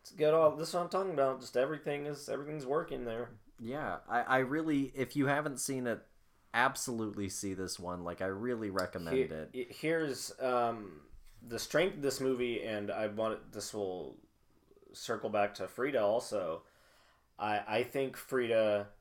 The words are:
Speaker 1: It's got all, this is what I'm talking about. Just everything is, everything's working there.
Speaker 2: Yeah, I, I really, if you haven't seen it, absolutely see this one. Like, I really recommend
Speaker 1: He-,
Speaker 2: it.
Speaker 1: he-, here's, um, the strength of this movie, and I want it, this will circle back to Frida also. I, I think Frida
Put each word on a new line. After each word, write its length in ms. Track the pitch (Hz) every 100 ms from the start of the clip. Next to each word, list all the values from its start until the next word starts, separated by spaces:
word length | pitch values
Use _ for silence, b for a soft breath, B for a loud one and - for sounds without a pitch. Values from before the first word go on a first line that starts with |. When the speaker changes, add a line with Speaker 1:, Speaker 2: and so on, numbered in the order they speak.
Speaker 1:
It's 100 | -
got 220 | - 151
all, 220 | 160 156 147
this 140 | 160
is 40 |
what 80 | 180
I'm 60 | 170
talking 240 | 185 190
about. 280 | 151 135 131
Just 140 | 123 123
everything 500 | 139 151 151 143 147
is, 200 | 143 -
everything's 360 | 135 143 151 127
working 400 | 147 170 131 120
there. 240 | 113 117 - - -
Speaker 2:
Yeah, 380 | 117 143 127 87 -
I, 120 | 120
I 160 | - 131
really, 520 | 127 151 160 143 135 135
if 200 | 127 147
you 120 | 135
haven't 320 | 143 151 131
seen 280 | - 131 123
it, 120 | 104 - - _ _ _
absolutely 760 | 113 131 139 - 117 110 101 98
see 240 | - 101
this 260 | 92 92 -
one. 240 | 87 90
Like, 180 | 87 85
I 40 | 95
really 420 | 98 120 120 107
recommend 460 | 95 90 90 85 127
Speaker 1:
He-, 60 |
Speaker 2:
it. 260 | 127 80 78
Speaker 1:
he-, 140 | 127 120
here's, 640 | - 156 165 156 123 - -
um, 600 | 131 123 120 113 98 76 - - - - 120
the 120 | 113
strength 360 | - 151 185 160
of 40 |
this 180 | 139 127
movie, 440 | 131 127 123 113
and 280 | 113 107 104
I 160 | - 107
want 260 | 104 110 104
it, 160 | -
this 200 | 107 -
will 440 | 107 98 92 71 - - _ _ _ _ - -
circle 360 | - - 110 107
back 240 | 104 101 -
to 120 | 92
Frida 340 | - 135 131
also. 640 | 104 113 - 107 87 82 - b b b b b b -
I, 220 | 107 104 104
I 160 | 110
think 340 | 127 143 135 131
Frida 680 | - 131 117 113 107 104 101 -